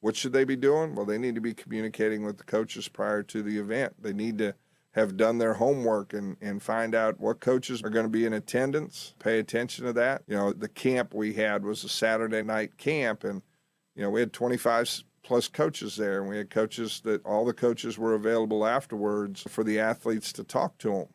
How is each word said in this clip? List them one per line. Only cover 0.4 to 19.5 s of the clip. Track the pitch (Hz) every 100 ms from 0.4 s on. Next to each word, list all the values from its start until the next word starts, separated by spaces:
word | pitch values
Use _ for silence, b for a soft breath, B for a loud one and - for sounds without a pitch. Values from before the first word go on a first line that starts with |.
be | 135 135
doing? | 135 151 160
Well, | 143 101
they | 107
need | 123
to | 117
be | 113
communicating | 110 - 113 110 110 110 107
with | 104 101
the |
coaches | - 110 110 - 104
prior | - 104 104
to | 101 110
the | 104 104
event. | 101 117 135 -
They | 110
need | 101 110 107
to | 107 95 _ _ _
have | - 107 95
done | 113 117
their | 113
homework | 104 117 143 117 107 98
and, | 104 101 92
and | 104 98
find | - 113 113
out | 113 110 107
what | 107 117
coaches | - 131 131 123
are | 110
gonna | 110 113
be | 110
in | 113
attendance. | 107 - 123 135 147 151 - - _
Pay | - 110
attention | 107 117 123 -
to | 123
that. | 120 120 135 -
You | 104
know, | 101
the | 90 104
camp | - 131 127 120
we | 107 107
had | 107 110 104
was | 101 107
a | 101
Saturday | - 113 110 113 110
night | 107 110 107 _
camp, | - 156 123 107
and, | 101 98 - _ _ _ _ -
you |
know, | 101
we | 107
had | 117
twenty-five | - 120 123 123 117 120 - - _
plus | - 123 120
coaches | - 156 151 - 104
there, | 104 98
and | 98
we | 104
had | 101
coaches | 110 110 - 113 -
that, | 113 104
all | - 104
the | 120
coaches | 117 120 113 120 107
were | 113
available | 110 107 113 110 107 107
afterwards | 123 135 107 104 104 101 98
for | -